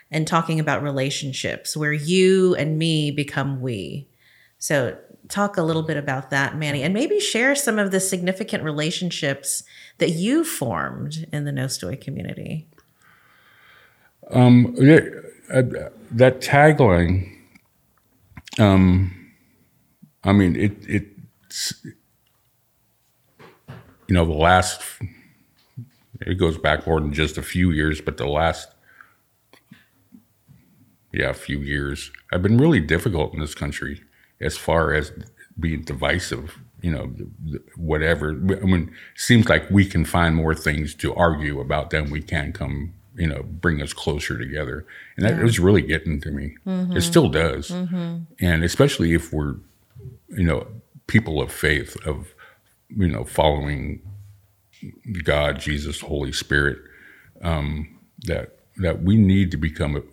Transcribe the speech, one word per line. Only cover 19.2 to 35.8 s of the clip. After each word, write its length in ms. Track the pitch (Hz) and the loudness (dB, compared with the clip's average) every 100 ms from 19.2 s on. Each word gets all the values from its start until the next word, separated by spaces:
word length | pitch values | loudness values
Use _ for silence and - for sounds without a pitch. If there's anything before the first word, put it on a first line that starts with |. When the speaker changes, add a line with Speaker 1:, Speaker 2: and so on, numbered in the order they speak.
| - _ _ _ _ _ _ _ - _ | -20 _ _ _ _ _ _ _ -20 _
Speaker 2:
I 80 | 95 | 4
mean, 240 | 101 90 64 | 6 6 4
it, 160 | 101 - - | 0 -2 -4
it's, 840 | 104 - - - _ _ - - - - - _ _ _ _ _ _ _ _ _ _ _ _ _ _ - _ _ - - _ - | -4 -4 -18 -20 _ _ -10 -8 -10 -18 -20 _ _ _ _ _ _ _ _ _ _ _ _ _ _ -20 _ _ -20 -20 _ 0
you 80 | |
know, 100 | 90 82 | 2 2
the 60 | |
last, 500 | 76 98 92 90 - - - 95 - _ _ _ _ _ - 120 _ _ - | 4 6 6 4 -4 -14 -14 -14 -16 _ _ _ _ _ -20 -20 _ _ -14
it 140 | - | -6
goes 240 | 92 85 78 | 0 0 2
back 280 | 76 76 - | 0 0 0
more 140 | 80 | 0
than 120 | 73 | 0
just 260 | 71 76 - | -2 -2 -4
a 40 | |
few 280 | - 87 90 | -6 0 2
years, 300 | 78 76 76 | 2 0 -2
but 160 | - 73 | -6 -6
the 100 | 67 | -4
last, 420 | 73 82 - - _ _ _ - _ _ _ _ _ _ - _ _ _ - _ _ _ _ _ _ _ _ _ | 0 0 -2 -10 _ _ _ -20 _ _ _ _ _ _ -20 _ _ _ -20 _ _ _ _ _ _ _ _ _
yeah, 180 | - 65 | -4 -4
a 40 | |
few 260 | 65 - 71 | -4 -6 -6
years 500 | 69 71 69 71 - - - | -4 -4 -4 -8 -12 -18 -6
have 100 | 92 | -2
been 160 | 95 117 | 2 4
really 220 | 160 127 | 4 4
difficult 520 | 76 82 - 80 - | 2 0 0 -2 -2
in 60 | 78 | -4
this 140 | 76 | -8
country 480 | - 73 - 69 69 _ _ _ _ | -6 -8 -6 -10 -12 _ _ _ _
as 160 | 78 - | -8 -6
far 340 | - 80 78 | 0 2 2
as 200 | 76 73 - - _ - - | 0 -2 -10 -18 _ -20 -6
being 220 | 82 76 | -4 -4